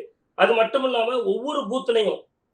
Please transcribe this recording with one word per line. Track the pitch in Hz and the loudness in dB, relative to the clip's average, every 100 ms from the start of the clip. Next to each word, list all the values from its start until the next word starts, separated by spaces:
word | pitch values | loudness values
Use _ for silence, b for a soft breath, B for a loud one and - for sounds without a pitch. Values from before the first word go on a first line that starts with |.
| - _ _ - | -6 _ _ 0
அது | 196 | 2
மட்டும் | 226 220 277 | 4 2 0
இல்லாம | 262 233 226 254 | 0 0 0 0
ஒவ்வொரு | 202 220 269 285 | -2 -2 -2 -4
பூத்துலையும் | 208 262 262 226 196 - - _ _ | -4 -4 0 0 0 -2 -10 _ _